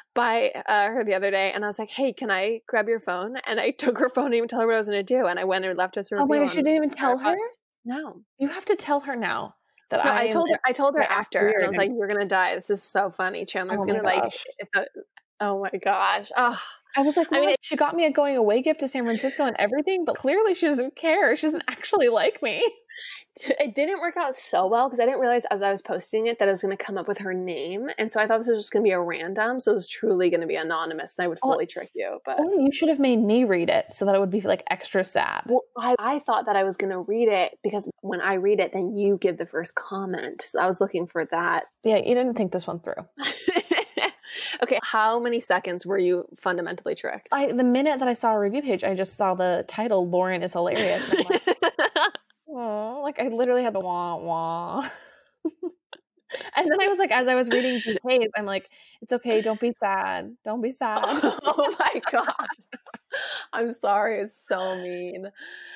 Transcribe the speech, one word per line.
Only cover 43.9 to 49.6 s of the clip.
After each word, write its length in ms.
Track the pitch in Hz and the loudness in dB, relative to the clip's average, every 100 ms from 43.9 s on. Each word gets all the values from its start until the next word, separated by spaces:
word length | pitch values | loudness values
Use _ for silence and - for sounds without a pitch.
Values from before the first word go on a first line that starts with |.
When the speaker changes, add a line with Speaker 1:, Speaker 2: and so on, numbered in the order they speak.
| - - - - - - - | -4 -4 -6 -12 -8 -8 -4
Speaker 1:
Okay, 160 | 240 208 | 0 0
how 360 | - 220 214 233 | 0 2 2 2
many 200 | 240 240 | 0 -2
seconds 460 | - 185 190 180 175 | 0 0 0 -6 -2
were 120 | 196 | 2
you 280 | 180 180 - - | 2 2 -2 -6
fundamentally 580 | 185 175 170 180 - - | -4 -2 -4 -6 -6 -6
tricked? 320 | - - - | -6 -8 -4
Speaker 2:
I, 180 | 285 277 | 0 0
the 120 | 240 247 | 2 4
minute 340 | 247 294 269 | 4 2 2
that 80 | 254 | 0
I 60 | |
saw 180 | 233 233 | 0 2
a 60 | 214 | 2
review 220 | 202 254 | 2 0
page, 220 | 285 185 | -2 -2
I 100 | 190 190 | 0 -2
just 200 | 190 - | -2 0
saw 180 | 196 | 0
the 320 | 185 180 175 | 2 2 0